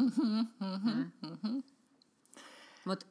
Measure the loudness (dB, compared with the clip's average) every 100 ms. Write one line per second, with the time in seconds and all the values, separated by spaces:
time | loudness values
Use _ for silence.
0 | 2 4 4 4 0 -2 -4 0 0 0
1 | -2 -6 -12 -6 -4 -4 -6 _ _ _
2 | _ _ -20 -20 -20 -20 -20 -10 -4 -4
3 | -6